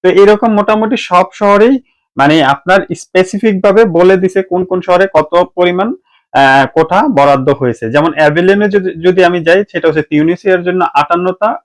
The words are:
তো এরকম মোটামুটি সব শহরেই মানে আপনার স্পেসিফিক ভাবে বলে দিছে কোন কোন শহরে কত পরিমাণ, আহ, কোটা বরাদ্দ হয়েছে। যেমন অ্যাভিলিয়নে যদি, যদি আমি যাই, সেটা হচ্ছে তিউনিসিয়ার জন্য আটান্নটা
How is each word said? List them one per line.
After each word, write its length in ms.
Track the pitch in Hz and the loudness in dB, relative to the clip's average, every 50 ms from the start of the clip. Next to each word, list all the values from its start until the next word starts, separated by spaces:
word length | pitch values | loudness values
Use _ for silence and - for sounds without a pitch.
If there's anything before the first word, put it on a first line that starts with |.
তো 80 | - 185 | 0 0
এরকম 440 | 170 185 202 202 214 202 240 226 214 | 4 4 4 4 4 2 0 -2 0
মোটামুটি 440 | 208 202 208 214 214 220 220 262 | 0 0 0 -2 -2 -2 -4 -4
সব 280 | 220 - - 180 180 185 - - | -6 -6 -2 0 0 0 -2 -4
শহরেই 460 | - 208 202 202 202 214 240 269 254 _ _ _ _ _ _ _ | -4 0 0 2 4 4 2 2 -2 _ _ _ _ _ _ _
মানে 260 | - 135 147 151 165 143 | 0 0 2 2 2 2
আপনার 360 | 131 139 139 _ 175 185 196 185 - 175 | 0 -2 -2 _ 0 0 0 0 -4 -12
স্পেসিফিক 680 | - - _ _ 185 185 185 - 202 - 220 202 185 | -12 -12 _ _ -2 -2 -2 -4 -4 -2 -2 -2 0
ভাবে 240 | - 202 196 214 233 | 0 2 2 2 2
বলে 320 | 196 160 165 180 185 196 | 2 2 2 2 2 2
দিছে 240 | 185 190 185 185 196 185 | 2 0 -2 -2 -4 -6
কোন 220 | - 180 180 185 | -4 -4 -6 -4
কোন 160 | 180 185 185 | -4 -6 -6
শহরে 260 | 175 - 180 180 190 190 - | -2 -2 0 0 0 0 0
কত 300 | 156 156 - - 175 180 180 _ | -2 -2 0 0 -2 -2 -2 _
পরিমাণ, 380 | 180 180 180 180 180 196 233 320 - _ _ _ _ _ _ - | -2 -2 0 0 -2 -4 -6 -6 -10 _ _ _ _ _ _ -2
আহ, 320 | 131 139 135 135 139 135 | 0 2 4 4 2 2
কোটা 340 | 123 - 160 160 160 180 196 220 302 220 | 0 0 -2 0 0 0 -2 0 0 0
বরাদ্দ 320 | 143 139 143 139 135 131 143 | 2 2 2 2 0 0 -2
হয়েছে। 420 | 139 - 135 123 117 - 117 113 | -2 0 -2 -4 -4 -4 -8 -4
যেমন 200 | 117 147 156 165 - | -2 -2 -2 -2 -2
অ্যাভিলিয়নে 540 | 156 156 151 151 170 180 190 196 202 208 208 | 0 0 0 0 2 0 2 2 2 0 0
যদি, 200 | 196 202 185 185 170 165 | -2 -2 -4 -4 -8 -2
যদি 220 | 160 185 185 185 180 | -2 0 0 2 0
আমি 160 | 175 180 175 160 | 0 0 -2 0
যাই, 200 | 165 170 196 208 _ | 0 0 0 0 _
সেটা 160 | - 170 - | -8 -2 -2
হচ্ছে 140 | 165 147 156 | -2 -2 -2
তিউনিসিয়ার 600 | 151 _ 156 147 151 160 175 - - 202 185 180 175 | -4 _ -2 0 0 0 -2 -2 -2 -2 -2 -2 -2
জন্য 220 | 180 180 185 175 - - | -4 -2 -2 -4 -2 -2
আটান্নটা 560 | 143 147 - 175 175 180 185 180 _ 208 220 - - | -2 -2 0 -2 -2 -2 -4 -4 _ -4 -4 -4 -6